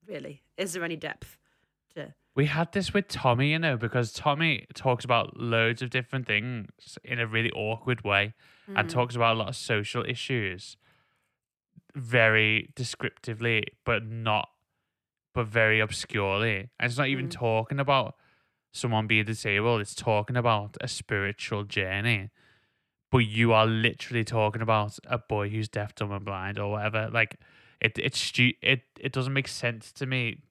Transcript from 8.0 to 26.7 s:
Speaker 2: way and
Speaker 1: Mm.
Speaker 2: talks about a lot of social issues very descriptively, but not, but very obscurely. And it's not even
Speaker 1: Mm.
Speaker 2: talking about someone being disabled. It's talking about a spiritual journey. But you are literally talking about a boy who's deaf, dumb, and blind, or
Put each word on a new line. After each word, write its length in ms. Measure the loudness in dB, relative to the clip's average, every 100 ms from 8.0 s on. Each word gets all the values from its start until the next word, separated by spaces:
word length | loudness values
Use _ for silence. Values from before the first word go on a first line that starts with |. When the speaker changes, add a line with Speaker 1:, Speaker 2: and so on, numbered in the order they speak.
Speaker 2:
way 300 | 2 2 2 -4 _ _ -6
and 200 | -2 0
Speaker 1:
Mm. 40 |
Speaker 2:
talks 240 | 2 0 2
about 200 | 2 2
a 40 |
lot 100 | -2
of 60 | -6
social 480 | -2 -2 -2 -4 -4
issues 680 | -6 -4 -2 -2 -6 -14 -20 _ _ _ _ _ _ _ _ _ -20 _ -12
very 760 | 0 4 6 6 4 2 -2 -8
descriptively, 880 | -8 -6 -8 _ -12 -4 0 0 -2 _
but 220 | -2 -2 -2
not, 440 | -6 0 0 -2 _ _ _ _ _ _ _ _
but 140 | -4 -2
very 320 | 4 4 4
obscurely. 880 | 2 -2 -4 0 0 2 0 0 -4 _
And 100 | -4
it's 80 | 0
not 100 | 0
even 200 | 0 -4
Speaker 1:
Mm. 40 |
Speaker 2:
talking 480 | -2 0 2 0 -2
about 360 | 2 2 2 -6 _ _ _ _ _
someone 360 | -6 0 0 2
being 180 | 2 2
disabled. 560 | -2 -2 0 2 2
It's 140 | 0 -6
talking 420 | 0 0 2 0
about 400 | 2 2 0 -8
a 60 | -8
spiritual 760 | -8 -4 -2 -2 -4 -6 -6
journey. 680 | -4 -4 -2 0 0 0 -2 _ _ _ _ _ _ _ _
But 80 | 2
you 340 | 2 2 4
are 120 | 6 6
literally 580 | 4 0 -2 -6 -4
talking 380 | -2 2 2 0
about 380 | 2 2 2 -6 -6
a 120 | -6
boy 320 | -2 -2 -2
who's 180 | -2 -4
deaf, 280 | -4 -6 -6
dumb, 160 | -6
and 120 | -6
blind, 360 | -6 -6 -6 -4
or 120 | -4